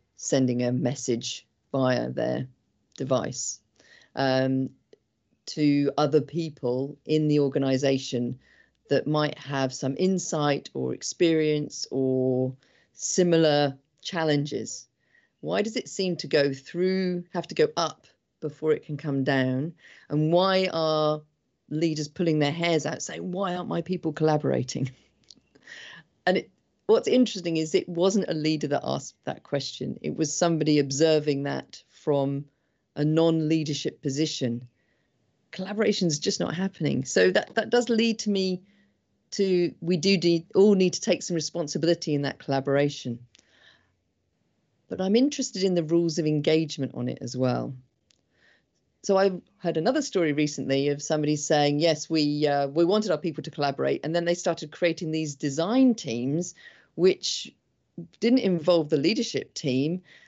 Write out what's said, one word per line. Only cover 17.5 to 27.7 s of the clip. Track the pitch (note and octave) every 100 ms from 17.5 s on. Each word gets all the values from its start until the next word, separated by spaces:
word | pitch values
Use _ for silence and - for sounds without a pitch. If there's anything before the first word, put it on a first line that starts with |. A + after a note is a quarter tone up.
go | D#3+ D#3 -
up | D#3+ - _ _ _ -
before | D3+ - D#3
it | D3+
can | - D3
come | D#3 C#3
down? | C3+ C3+ B2+ C3 D#3+ - - - -
And | D3+ D#3
why | E3+ F#3+ F#3+ F#3
are | E3 D#3+ D#3 D3+ D3+ - _ _ _ -
leaders | D3+ E3 D3+ D3
pulling | - E3+ D#3
their | C#3+
hairs | E3+ F3 D#3+ D#3
out | -
saying, | - D#3+ F3+
"Why | F3 F#3+
aren't | F3+ E3+
my | E3+
people | E3 F#3 D#3+
collaborating?" | D3+ D#3 D3+ C#3 C3 B2+ - B2+ - _ _ _ - _ _
<laughs> | - - - - - _ F#3
And | F#3
it, | - _ _ _ -
what's | A3 -
interesting | B3+ B3 F#3+ E3+ D#3+
is | D#3